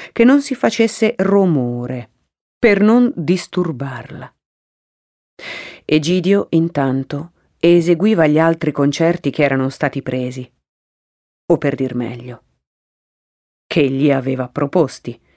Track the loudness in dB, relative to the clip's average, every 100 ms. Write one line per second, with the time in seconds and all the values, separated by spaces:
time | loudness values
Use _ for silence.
0 | -6 2 4 4 0 -2 -2 0 -2 0
1 | -2 0 2 2 2 2 -2 -4 -6 -8
2 | -12 _ _ _ _ _ 2 4 4 4
3 | 2 0 -2 -2 -2 -4 -4 -6 -10 -12
4 | -14 -16 -18 _ _ _ _ _ _ _
5 | _ _ _ -20 -16 -16 -16 -12 -2 0
6 | 2 0 2 0 2 0 0 0 -2 -2
7 | -4 -8 -12 _ _ _ 4 4 4 2
8 | 2 4 4 4 2 0 -2 0 0 2
9 | 0 0 -4 0 0 0 -4 -4 -4 -4
10 | -6 -6 -6 -10 -14 _ _ _ _ _
11 | _ _ _ _ -2 0 0 -2 -4 -4
12 | -8 -10 -14 -18 _ _ _ _ _ _
13 | _ _ _ _ _ _ -4 0 0 2
14 | 0 0 -2 -6 -6 -6 -2 0 0 -4
15 | -14 -14 _